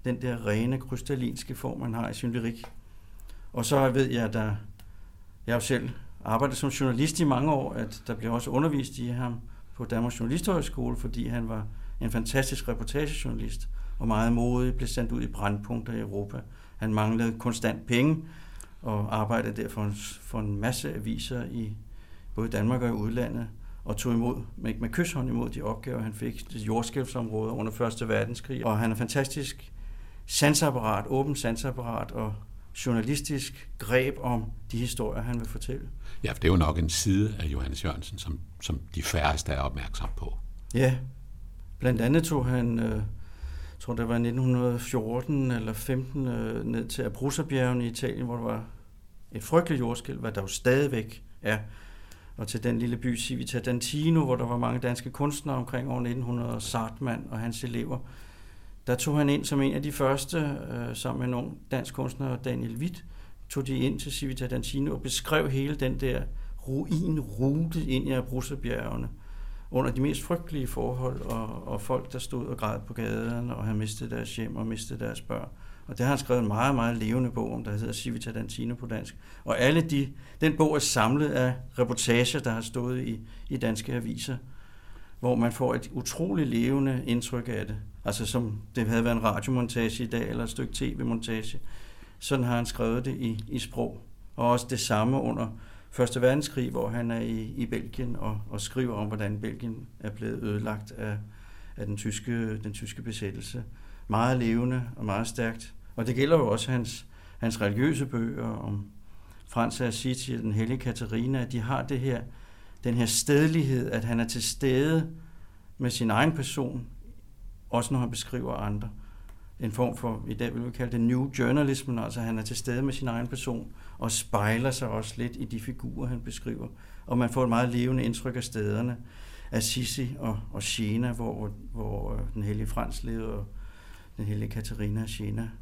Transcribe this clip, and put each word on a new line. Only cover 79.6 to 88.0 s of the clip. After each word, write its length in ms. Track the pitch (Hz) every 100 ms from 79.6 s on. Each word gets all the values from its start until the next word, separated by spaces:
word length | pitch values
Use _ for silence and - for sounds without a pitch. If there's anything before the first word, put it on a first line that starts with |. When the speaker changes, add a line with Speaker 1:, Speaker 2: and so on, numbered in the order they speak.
| 127 165
Speaker 1:
de, 280 | 165 143 135 - - -
den 160 | 156 156
bog 180 | 156 151
er 40 |
samlet 500 | - 123 110 139 151
af 240 | 131 127 127 - -
reportager, 600 | 120 120 - 117 123 117
der 120 | 117
har 100 | 113
stået 460 | 113 131 123 127 120
i, 120 | 113 110 - -
i 80 | 127
danske 360 | 117 107 -
aviser, 440 | 123 113 113 - 123 - - - - - - - -
hvor 160 | 123 120
man 160 | 117
får 240 | 110 127 120
et 140 | -
utroligt 560 | 127 123 - 175 190 135
levende 540 | 117 120 139 135 127 127
indtryk 400 | 120 123 123 120
af 200 | 107 98
det. 80 | 107 - -